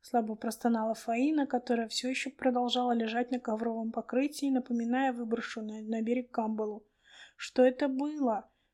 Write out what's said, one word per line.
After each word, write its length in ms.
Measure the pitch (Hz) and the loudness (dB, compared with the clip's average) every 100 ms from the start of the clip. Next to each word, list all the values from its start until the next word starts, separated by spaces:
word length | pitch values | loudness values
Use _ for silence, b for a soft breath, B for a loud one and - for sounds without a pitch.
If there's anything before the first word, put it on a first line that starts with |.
слабо 320 | - 240 220 220 | -2 0 0 -4
простонала 600 | 240 226 240 233 220 220 | -6 -2 0 2 0 -4
Фаина, 520 | - 233 277 311 277 | -2 0 2 2 2
которая 420 | 247 247 240 220 | 0 0 0 0
всё 200 | - 254 | -4 -2
ещё 220 | 262 262 | -2 -4
продолжала 640 | - 262 247 247 247 247 | 0 0 2 0 0 2
лежать 380 | 240 226 226 247 | 2 2 0 -2
на 80 | 247 | -2
ковровом 540 | 240 214 233 226 226 | -2 -2 -2 -2 -4
покрытии, 580 | 226 220 240 285 - 277 | -6 -2 0 0 0 0
напоминая 600 | 262 254 240 233 254 269 | 0 0 -2 0 2 2
выброшенную 720 | 240 233 233 - - 220 214 214 | 0 -2 -4 -4 -8 -8 -8 -4
на 140 | 226 | -2
берег 280 | 226 247 247 | 0 0 -2
камбалу. 520 | - 220 220 214 214 - B B B B B | -2 -2 -2 -4 -6 -14 B B B B B
«Что 260 | - - | -4 6
это 260 | 254 254 285 | 6 6 -2
было? 600 | 262 294 302 262 208 - _ _ | 0 -4 -2 0 -2 -6 _ _